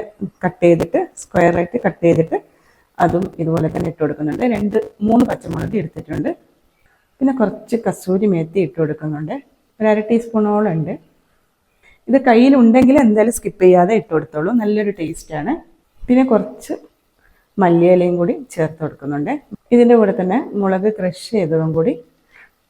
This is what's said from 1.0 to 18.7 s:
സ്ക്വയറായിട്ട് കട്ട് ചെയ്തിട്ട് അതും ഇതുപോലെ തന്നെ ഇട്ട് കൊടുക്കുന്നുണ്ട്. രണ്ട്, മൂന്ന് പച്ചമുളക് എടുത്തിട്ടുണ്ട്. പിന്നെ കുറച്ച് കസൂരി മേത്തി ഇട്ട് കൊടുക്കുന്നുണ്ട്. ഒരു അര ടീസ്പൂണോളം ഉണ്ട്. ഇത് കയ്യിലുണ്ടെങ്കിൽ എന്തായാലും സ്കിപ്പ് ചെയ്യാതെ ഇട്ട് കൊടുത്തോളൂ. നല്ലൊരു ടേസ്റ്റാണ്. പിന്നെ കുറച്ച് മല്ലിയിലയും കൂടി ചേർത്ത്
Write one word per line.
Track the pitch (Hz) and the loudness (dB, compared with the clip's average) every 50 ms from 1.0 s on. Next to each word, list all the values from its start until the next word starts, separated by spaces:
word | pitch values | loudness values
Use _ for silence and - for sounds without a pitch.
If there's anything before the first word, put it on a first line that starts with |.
| 349 - _ - | -4 -6 _ -18
സ്ക്വയറായിട്ട് | - - - 180 170 170 175 175 175 - - 240 - | -16 -4 0 2 2 2 2 0 -2 -4 -6 -4 -4
കട്ട് | 180 - - 170 | -4 -4 0 0
ചെയ്തിട്ട് | 170 160 165 160 - 320 427 - _ _ _ _ _ _ _ _ _ _ - 175 | 2 2 2 0 -2 -4 -8 -8 _ _ _ _ _ _ _ _ _ _ -2 -2
അതും | 180 170 175 - - - 165 | 0 0 -2 -4 -6 -8 -6
ഇതുപോലെ | 156 160 165 165 156 156 160 | -4 -2 -2 -2 -2 -4 -4
തന്നെ | - 175 165 | -6 -6 -8
ഇട്ട് | - - 156 | -4 -4 -4
കൊടുക്കുന്നുണ്ട്. | 143 147 147 151 151 - - 247 247 220 | -4 -4 -4 -6 -6 -4 -2 -2 -2 -2
രണ്ട്, | 196 208 202 214 220 - - - - 208 | -2 -2 -2 -2 -4 -4 -6 -8 -4 0
മൂന്ന് | 220 226 240 254 220 | 2 2 2 2 2
പച്ചമുളക് | 185 - - 165 165 160 160 180 226 202 | -2 -6 -8 -8 -8 -6 -6 -4 -4 -6
എടുത്തിട്ടുണ്ട്. | 156 - - 156 - 147 160 - 190 302 - - _ _ _ _ _ _ _ _ _ _ _ _ _ _ _ | -6 -8 -12 -16 -12 -10 -8 -6 -6 -6 -8 -8 _ _ _ _ _ _ _ _ _ _ _ _ _ _ _
പിന്നെ | _ 262 269 262 254 | _ -2 -2 0 0
കുറച്ച് | 214 196 - - - - 233 226 - | -2 -2 -4 -8 -8 -6 -6 -4 -4
കസൂരി | 196 165 - - 185 190 190 214 202 180 | -4 -6 -4 -4 -2 -2 0 0 0 0
മേത്തി | 165 160 160 - 196 170 | 0 -2 -4 -2 -2 -2
ഇട്ട് | - - 165 | -2 -4 -4
കൊടുക്കുന്നുണ്ട്. | 156 147 151 - 156 156 151 151 156 170 254 277 - _ _ _ _ _ _ - | -4 -4 -4 -6 -8 -8 -8 -8 -8 -10 -10 -12 -12 _ _ _ _ _ _ -2
ഒരു | 214 214 | 0 0
അര | 214 214 208 220 | 0 0 0 0
ടീസ്പൂണോളം | 233 226 233 - 226 214 208 208 208 208 214 196 160 | -2 -2 -2 -2 -2 -2 0 0 0 0 0 0 -2
ഉണ്ട്. | 160 143 185 262 - _ _ _ _ _ _ _ _ _ _ _ _ _ _ _ _ _ _ _ _ _ - | -4 -4 -6 -8 -12 _ _ _ _ _ _ _ _ _ _ _ _ _ _ _ _ _ _ _ _ _ 0
ഇത് | 247 269 269 | 0 2 4
കയ്യിലുണ്ടെങ്കിൽ | 262 220 233 254 277 285 262 233 226 226 254 247 247 285 302 254 | 4 6 6 6 6 6 6 6 6 6 6 6 6 4 4 4
എന്തായാലും | 214 208 214 208 240 - | 4 4 2 2 2 -2
സ്കിപ്പ് | - - 180 - - 185 | -4 -8 -10 -2 2 4
ചെയ്യാതെ | 180 180 175 180 202 226 208 | 6 6 6 4 2 0 -2
ഇട്ട് | - - 165 | -2 -2 -4
കൊടുത്തോളൂ. | 156 151 - - 151 160 202 247 233 | -4 -4 -4 -6 -6 -4 -2 -2 -2
നല്ലൊരു | 214 208 214 214 208 202 196 - | 0 0 -2 -2 -2 -4 -6 -6
ടേസ്റ്റാണ്. | 160 156 165 - - - 156 147 151 247 330 - - _ _ _ _ _ _ _ - | -8 -8 -8 -12 -14 -12 -10 -8 -6 -6 -6 -8 -10 _ _ _ _ _ _ _ -2
പിന്നെ | - 247 254 269 262 | 2 2 2 4 2
കുറച്ച് | 226 196 - - - - - - - - - _ _ _ _ _ _ _ _ _ _ _ _ _ _ 202 185 | 0 0 0 -4 -12 -16 -12 -12 -12 -12 -14 _ _ _ _ _ _ _ _ _ _ _ _ _ _ 0 2
മല്ലിയിലയും | 175 170 170 170 180 185 180 175 175 175 175 | 2 4 4 4 4 4 4 2 0 0 0
കൂടി | 175 190 - 311 254 - - | -2 -2 -2 -6 -10 -10 -6
ചേർത്ത് | 170 156 - | -6 -6 -6